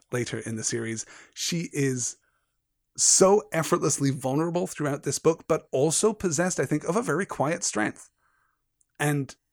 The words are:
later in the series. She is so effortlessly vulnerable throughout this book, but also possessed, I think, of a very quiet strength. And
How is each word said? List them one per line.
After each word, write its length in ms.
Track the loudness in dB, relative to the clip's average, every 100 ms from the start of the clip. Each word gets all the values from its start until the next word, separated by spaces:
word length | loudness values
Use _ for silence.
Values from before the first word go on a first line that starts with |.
| -8
later 260 | -4 -4 -6
in 180 | -6 -6
the 80 |
series. 420 | -4 -4 -4 -6 -10 -16 -20
She 340 | -8 -4 -4 -4
is 440 | -2 0 0 -4 -8 _ _ _ _ _ _ _ -2
so 460 | 4 6 6 6 2
effortlessly 580 | -4 0 0 0 0 0
vulnerable 560 | 0 -2 0 0 -2 -4
throughout 360 | -4 -4 -4
this 160 | -4 0
book, 260 | 2 2 0
but 220 | -2 0
also 420 | 0 2 2 0
possessed, 460 | 0 -2 0 -2 0
I 60 |
think, 200 | 0 -2
of 120 | 0 -2
a 60 |
very 240 | 0 -2 -2
quiet 360 | -2 -2 -2
strength. 460 | -4 -2 -4 -4 -20 _ _ _ _ _ _ _ _ -4
And 360 | 0 0 -2 -10 _